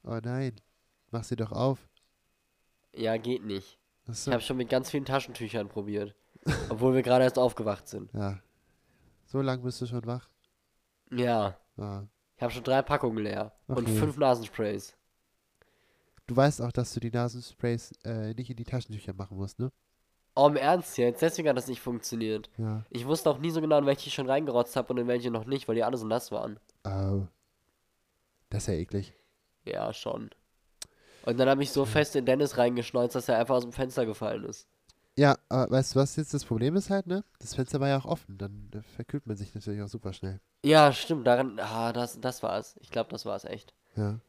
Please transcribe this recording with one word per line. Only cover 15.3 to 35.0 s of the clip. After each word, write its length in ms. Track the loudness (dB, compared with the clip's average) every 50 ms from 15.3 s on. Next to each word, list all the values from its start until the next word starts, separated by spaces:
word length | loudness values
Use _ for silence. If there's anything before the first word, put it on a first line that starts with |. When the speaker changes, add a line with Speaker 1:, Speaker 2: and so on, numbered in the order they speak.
| _ _ _ _ _ _ _ _ _ _ _ _ _ _ _ _ _ -20 _
Speaker 1:
Du 100 | 0 4
weißt 260 | 4 4 4 4 0
auch, 100 | -4 -2
dass 220 | -2 -2 -4 -2 -4
du 60 | -6
die 120 | -4 -2
Nasensprays, 800 | 0 0 0 0 -4 -8 -14 -16 -10 _ -2 -2 -2 -2 -6 -12 -20 _ -10
äh, 280 | -8 -6 -4 -4 -6 -6
nicht 160 | -8 -8 -10
in 60 | -10
die 80 | -12 -8
Taschentücher 500 | -6 -6 -6 -6 -6 -12 -12 -10 -10 -10
machen 240 | -10 -10 -10 -8
musst, 220 | -8 -8 -8 -6 -6
ne? 120 | -6 -6 _ _ _ _ _ _ _ _ _ _ _ _ _
Speaker 2:
Oh, 120 | 6 6
im 80 | 6 6
Ernst 420 | 6 4 4 4 4 2 -4 0
jetzt? 240 | 2 2 2 4 4 2
Deswegen 260 | 2 2 2 2 2
hat 80 | 2
das 100 | 2 -2
nicht 140 | -6 -8 -6
funktioniert. 680 | -6 -6 -6 -6 -6 -6 -4 -4 -2 -2 -2 -4 -6 -10 _
Speaker 1:
Ja. 280 | -4 -4 -2 -4 -4 -8 _
Speaker 2:
Ich 140 | -8 -6 -2
wusste 220 | -2 -2 2 2 2
auch 80 | 2 2
nie 100 | -2 -2
so 100 | 0 0
genau, 180 | 2 4 4 4
in 80 | 6
welche 200 | 4 2 0 -2
ich 60 | -8 -4
schon 160 | -4 0 0
reingerotzt 460 | 0 0 0 2 2 2 2 2 0
hab 140 | -4 -2 0
und 60 | -2
in 100 | 0 2
welche 240 | 2 0 0 0 -2
noch 140 | -2 -2 -2
nicht, 220 | -2 -4 -2 0
weil 80 | 0 2
die 80 | 2 2
alle 140 | 2 0
so 80 | -2 -2
nass 260 | 0 0 -2 -2 -4
waren. 280 | -6 -6 -6 -6 -10 -12 _ _ _ _ _
Speaker 1:
Oh. 400 | -4 -2 0 0 0 0 0 -2 -4 _ _ _ _ _ _ _ _ _ _ _ _ _ _ _ _ _ _ _ _ _ _ _ _
Das 140 | -6 -6 -2
ist 40 |
ja 80 | -2 -2
eklig. 380 | -2 -2 -2 -4 -6 -6 -6 _ _ _ _ _ _ _ _ _ _ _
Speaker 2:
Ja, 260 | -8 -6 -4 -4 -4
schon. 380 | -6 -6 -8 -8 -6 -6 -8 -14 -16 _ _ _ _ _ _ _ _ _ -20 _ _ _ _ -20 -20 -8 -4
Und 140 | -2 2 4
dann 100 | 4 4
hab 100 | 4 4
ich 120 | 2 0
so 100 | 2 0
Speaker 1:
Ja. 80 | 0 4
Speaker 2:
fest 260 | 2 2 2 2 0
in 100 | 0 4
Dennis 320 | 4 4 4 2 0 4
reingeschneuzt, 580 | 4 4 4 4 0 -4 -2 0 0 0 2 0
dass 120 | -2 0
er 120 | 2 2 2
einfach 160 | 4 4 2
aus 80 | 0 0
dem 100 | -2 -4
Fenster 320 | -4 -4 -2 0 -2 -2
gefallen 380 | -2 -2 -4 -4 -4 -4 -4 -8
ist. 220 | -10 -12 -14 -18 _ _ _ _ _ _ _